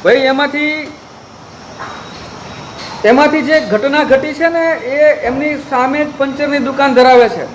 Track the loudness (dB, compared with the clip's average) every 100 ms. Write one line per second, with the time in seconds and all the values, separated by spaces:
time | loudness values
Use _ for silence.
0 | 4 4 2 0 -2 -2 -4 -4 -10 -16
1 | -20 -20 -20 -20 -20 -20 -20 -18 -16 -16
2 | -16 -18 -18 -18 -16 -16 -16 -16 -14 -2
3 | 2 4 4 0 2 0 2 -2 0 0
4 | 2 2 0 -2 -2 0 -2 -2 -4 2
5 | 2 2 -2 -2 -4 -4 -4 -2 0 0
6 | -4 -2 -4 -2 -2 -2 -2 0 2 4
7 | 6 6 6 0 -10